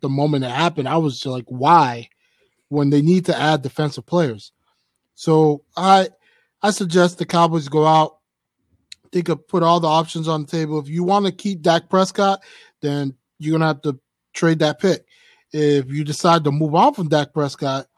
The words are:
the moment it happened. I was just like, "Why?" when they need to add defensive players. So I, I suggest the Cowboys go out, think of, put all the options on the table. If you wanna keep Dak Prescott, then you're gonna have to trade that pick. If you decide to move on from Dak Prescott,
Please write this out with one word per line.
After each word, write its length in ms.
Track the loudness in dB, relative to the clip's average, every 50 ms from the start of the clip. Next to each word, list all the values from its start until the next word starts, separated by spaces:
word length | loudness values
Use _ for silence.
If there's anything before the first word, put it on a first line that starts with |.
the 80 | -6 -4
moment 360 | -2 -2 0 0 0 -2 -4
it 60 | -4
happened. 360 | -4 -2 -2 -2 -2 -4 -4 -2
I 100 | -2 0
was 180 | -2 -2 -4
just 100 | -6 -8 -10
like, 180 | -10 -10 -10 -10
"Why?" 600 | -8 -2 2 4 4 4 4 2 -2 -6 -12 -18 _ _ _ _ _ _ _ _ _ _ _ -6
when 200 | -2 0 0 2
they 120 | 2 2
need 240 | 4 4 2 2 2
to 120 | -2 -2 0
add 240 | 0 0 0 0
defensive 440 | -2 -6 -6 -6 -6 -6 -6 -10 -8
players. 480 | _ -2 -2 -2 -2 -4 -8 -14 -20 _ _ _ _ _ _ _ _ _ _ _ _ _
So 480 | -8 -2 2 4 4 4 2 2 -2 _ _ -8
I, 320 | -2 2 4 4 4 4 2 -6 _ _ _ _ _ _ _ _ _
I 100 | -2 -2
suggest 460 | -2 -2 -2 0 2 2 2 2 0 -4
the 80 | -6
Cowboys 420 | -2 2 2 2 2 2 -2 -4 -2
go 180 | 0 2 2
out, 320 | 4 4 4 2 0 -4 _ _ _ _ _ _ _ _ _ _ _ _ _ _ _ -20 -20 _ _
think 180 | -6 -4 -2 -2
of, 160 | -4 -6 _ _
put 140 | -2 0
all 180 | 2 2 2 2
the 100 | 2 2
options 400 | 2 0 0 -2 -6 -8 -4 -4
on 120 | -4 -4
the 60 | -6 -6
table. 320 | -6 -6 -4 -4 -4 -6
If 80 | -6 -6
you 160 | -6 -4 -2
wanna 280 | 0 0 0 0 -2
keep 300 | -4 -6 -6 -8 -6 -2
Dak 280 | 0 0 2 0 0 0
Prescott, 500 | 0 0 0 0 0 -2 0 0 0 -2 _ -14 -20 -20 -20 _ _ _
then 340 | -6 -4 -4 -4 -4 -6 -8 _ _ _ _ -10
you're 120 | -6 -2
gonna 160 | -2 0 0 0
have 140 | -2 -4
to 180 | -6 -8 -8 -8 _ _ _ _ _ _ -6
trade 260 | -2 0 0 0 2
that 200 | 0 -2 -2 0
pick. 260 | -2 -2 -2 -2 -6 _ _ _ _ _ _ _ _ _
If 400 | -4 -2 0 2 2 0 0 -4
you 120 | -6 -6 -6
decide 400 | -6 -4 0 2 4 4 4 2
to 60 | 0
move 220 | -2 -2 -2 0 2
on 200 | 2 2 2 2
from 160 | -2 -2 0
Dak 240 | 0 0 0 -2 -4
Prescott, 540 | -4 -4 -4 -6 -6 -6 -4 -4 -6 -8 _ _